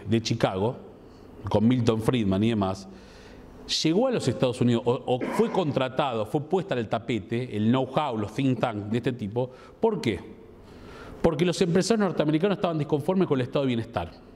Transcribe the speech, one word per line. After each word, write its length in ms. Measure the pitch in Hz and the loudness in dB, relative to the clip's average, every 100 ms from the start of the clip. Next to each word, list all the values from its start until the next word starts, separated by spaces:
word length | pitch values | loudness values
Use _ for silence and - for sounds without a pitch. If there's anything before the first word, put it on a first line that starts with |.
| 101 | -2
de 140 | 113 | 0
Chicago, 560 | 110 120 127 95 107 127 - - - - - - 98 | 0 0 0 2 -2 -2 -12 -20 -20 -20 -20 -14 -2
con 180 | 104 110 | 2 4
Milton 340 | 127 117 110 | 4 2 2
Friedman 420 | 110 127 98 95 | 2 2 2 2
y 60 | 110 | 2
demás, 380 | 110 95 95 - - - - - - - - - - | 2 0 -2 -10 -18 -20 -20 -20 -20 -20 -16 -6 0
llegó 240 | 156 180 262 | 2 2 2
a 40 | |
los 160 | 208 - | 2 0
Estados 340 | 113 127 120 | 0 0 2
Unidos, 220 | 120 117 120 | 2 4 2
o, 180 | 117 - | 0 0
o 140 | 123 | -2
fue 320 | 117 - 226 | 0 0 2
contratado, 720 | 196 160 127 127 123 139 113 104 | 2 0 0 0 0 0 -2 -2
fue 160 | 151 | -4
puesta 340 | 139 185 - 123 | 0 -2 0 -2
en 40 | |
el 100 | 113 | -2
tapete, 640 | 117 - 113 - 117 123 107 | -4 -2 -4 -2 -4 -2 0
el 140 | 110 | 2
know-how, 480 | 131 131 160 147 110 | 2 2 0 -2 -2
los 160 | 101 | -4
think 260 | - 135 113 | -2 0 0
tank 260 | 127 104 104 | -2 -4 -4
de 120 | 117 | -2
este 160 | 131 | -2
tipo. 380 | 117 101 117 127 - - - | -4 -4 -4 -4 -8 -20 -2
¿Por 220 | 226 202 | 0 0
qué? 180 | 120 90 - - - - - - - - - - | -2 -2 -6 -18 -20 -20 -20 -20 -20 -18 -18 -2
Porque 240 | 165 151 175 | 0 2 2
los 160 | 160 | 2
empresarios 460 | 180 180 - 226 190 | 2 2 4 2 2
norteamericanos 500 | 156 156 151 202 196 | 2 2 2 2 0
estaban 200 | 185 160 | 0 0
disconformes 500 | 143 151 - 190 175 | 0 0 2 2 2
con 100 | 135 | 2
el 60 | |
estado 220 | 120 147 135 | 0 0 0
de 20 | |
bienestar. 420 | 117 107 - 82 - - | 0 -2 -4 -6 -10 -20